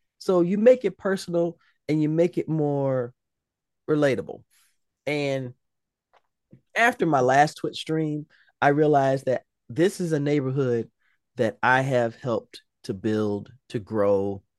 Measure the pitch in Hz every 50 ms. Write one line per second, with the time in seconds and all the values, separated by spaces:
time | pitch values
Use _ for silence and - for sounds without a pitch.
0 | _ _ _ - - - 185 175 175 175 202 208 220 254 254 254 - 190 185 -
1 | - 196 190 185 - - 170 170 170 170 170 _ _ _ _ _ _ - 151 156
2 | 151 151 156 165 175 175 - 170 - - 160 156 147 147 143 143 139 135 131 127
3 | 120 123 - _ _ _ _ _ _ _ _ _ _ _ _ _ _ - 156 151
4 | 147 139 120 101 80 - - 113 _ _ _ _ _ _ _ _ _ _ _ _
5 | - 143 147 147 143 139 135 135 131 123 127 _ _ _ _ _ _ _ _ _
6 | _ _ _ _ _ _ _ _ _ _ - - _ _ - 202 233 247 240 -
7 | 196 165 147 131 127 127 131 143 147 156 - - - 147 - - - - 160 160
8 | 160 151 151 151 147 - _ _ _ _ _ - - 143 143 151 156 151 151 139
9 | 135 135 135 131 - 135 123 - - _ _ _ _ - 117 147 170 202 - -
10 | 180 165 156 143 143 147 147 147 131 131 131 143 135 123 120 117 113 - _ _
11 | _ _ _ _ _ _ _ - 117 107 - _ - 123 127 131 135 139 131 123
12 | 117 113 113 - - 127 113 101 - _ - - _ _ _ _ - - 107 92
13 | 98 110 107 107 107 104 104 101 104 - - - _ - - 117 98 - 110 107
14 | 101 101 101 98 101 101 98 95 - _ _